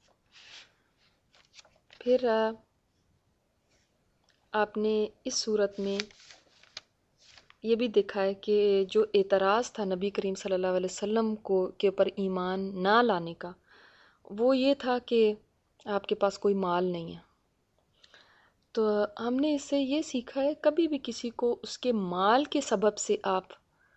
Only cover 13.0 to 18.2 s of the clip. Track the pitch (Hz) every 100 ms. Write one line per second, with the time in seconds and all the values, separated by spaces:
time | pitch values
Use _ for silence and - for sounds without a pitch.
13 | 240 180 165 170 175 185 _ - - _
14 | _ _ - 202 247 269 269 277 247 247
15 | 240 233 214 208 _ _ _ _ - 202
16 | - 208 196 - 202 196 180 175 185 175
17 | 165 170 _ _ _ _ _ _ _ _
18 | - -